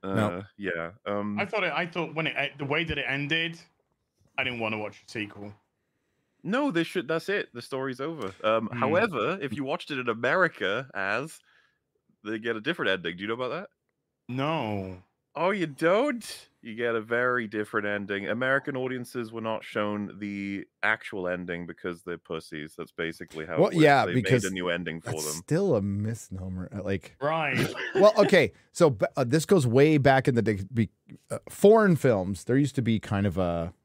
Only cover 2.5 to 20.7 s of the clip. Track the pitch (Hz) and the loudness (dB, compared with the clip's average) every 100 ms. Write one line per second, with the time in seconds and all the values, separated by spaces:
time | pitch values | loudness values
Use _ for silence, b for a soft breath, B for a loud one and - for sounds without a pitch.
2.5 | 139 139 147 165 147 127 139 143 160 165 | -6 -4 -2 -2 -4 -4 -4 -2 -2 -4
3.5 | 165 - _ _ _ _ _ _ - 131 | -8 -20 _ _ _ _ _ _ -6 -6
4.5 | 123 110 107 104 - - 117 104 101 104 | -2 -4 -4 -8 -12 -12 -8 -8 -10 -16
5.5 | 101 _ _ _ _ _ _ _ _ - | -18 _ _ _ _ _ _ _ _ -4
6.5 | 233 285 170 165 190 156 160 160 196 - | -2 0 0 -2 -4 -2 -4 -2 -4 -4
7.5 | 120 - 135 135 127 147 160 98 95 107 | -12 -8 -6 -6 -6 -8 -8 -10 -4 0
8.5 | 113 113 123 131 165 226 139 113 190 135 | 0 0 -2 0 2 2 0 -2 -2 -6
9.5 | - 135 165 - 143 123 113 123 170 175 | -6 -4 -6 -4 -4 -2 -2 0 2 0
10.5 | - 95 107 135 - 98 110 156 - _ | 0 -2 -2 -6 -8 -4 -4 -6 -14 _
11.5 | _ _ _ _ _ _ _ 104 110 117 | _ _ _ _ _ _ _ -8 -6 -4
12.5 | 113 117 175 123 95 85 87 101 117 127 | -4 -4 -2 0 0 -2 -8 -6 -6 -6
13.5 | 147 202 _ _ _ _ _ _ 127 139 | -8 -12 _ _ _ _ _ _ -4 -2
14.5 | 160 113 104 95 92 _ _ _ - 175 | -2 -2 -4 -6 -12 _ _ _ -4 -2
15.5 | 202 156 135 160 196 294 240 - - - | 0 -4 0 2 4 2 -2 -10 -16 -18
16.5 | _ 117 110 120 117 110 120 127 123 110 | _ -14 -6 -2 -2 0 0 2 0 -2
17.5 | 107 104 113 104 104 101 101 101 110 131 | -4 -2 -2 -2 -4 -2 -4 -2 -2 0
18.5 | 135 135 135 127 127 120 127 113 117 110 | 0 -2 -6 -4 -6 -8 -8 -8 -6 -6
19.5 | 107 - 113 104 104 101 95 104 101 98 | -6 -4 -4 -2 -2 -6 -8 -8 -6 -6
20.5 | 98 - | -8 -10